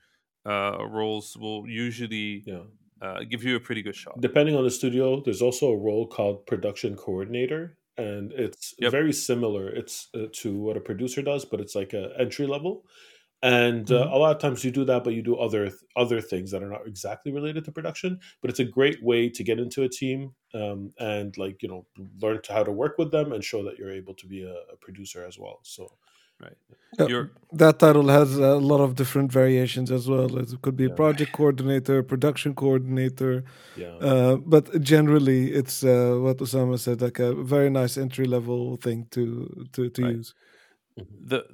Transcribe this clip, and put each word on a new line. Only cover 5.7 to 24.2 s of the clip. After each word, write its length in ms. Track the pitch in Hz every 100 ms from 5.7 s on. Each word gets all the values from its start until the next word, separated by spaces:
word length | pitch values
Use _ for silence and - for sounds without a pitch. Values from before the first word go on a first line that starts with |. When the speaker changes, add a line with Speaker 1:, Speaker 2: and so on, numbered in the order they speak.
| 104
Speaker 2:
role 300 | 107 107 110
called 400 | - 101 101 -
production 500 | 101 104 - 120 101
coordinator, 800 | - 95 98 120 127 156 170 - _ -
and 340 | 107 104 101
it's 420 | - 107 - - -
Speaker 1:
Yep. 140 | 120
Speaker 2:
very 200 | 135 156
similar. 560 | 147 - 120 113 101 98
It's, 400 | 120 - - -
uh, 120 | 113 110 -
to 160 | 110 101
what 200 | 107 107
a 20 |
producer 400 | - 98 123 143
does, 240 | 139 143
but 160 | - 101
it's 140 | 104
like 180 | 101 95
a 200 | 104 95 -
entry 280 | 117 - 139
level. 380 | 117 170 214 _ _ - _ _ _
And, 480 | 127 123 120 117 107
uh, 100 | 123
Speaker 3:
Mm-hmm. 100 | 127
Speaker 2:
a 40 | 135
lot 160 | 156
of 60 | 151
times 220 | 147 123
you 80 | 131
do 120 | 135 131
that, 180 | 123
but 100 | 123
you 80 | 113
do 140 | 113 120
other 320 | 117 107 101
th-, 160 | - _
other 260 | 123 120 117
things 300 | 107 92 95
that 100 | 98
are 80 | 101
not 200 | 107 110
exactly 420 | 98 98 110 147
related 340 | 143 151 156 156
to 40 |
production. 460 | 160 165 - 185 185 - _
But 100 | -
it's 80 | 131
a 60 |
great 360 | 117 127 143 -
way 280 | 117 117 120
to 160 | 117
get 160 | 104 113
into 240 | 123 139
a 40 | 131
team, 460 | - 131 131 135 - _
um, 360 | 110 104 101 98 -
and, 380 | 110 104 101 95
like, 240 | 95 92
you 60 | 98
know, 180 | 92 - - 95 -
learn 220 | 110 110
to, 100 | -
how 120 | 107
to 80 | 104
work 260 | 101 147 151
with 140 | 156
them 180 | 156 147
and 120 | 110
show 180 | - 110
that 160 | 98 -
you're 140 | 98
able 220 | 95 95
to 120 | 95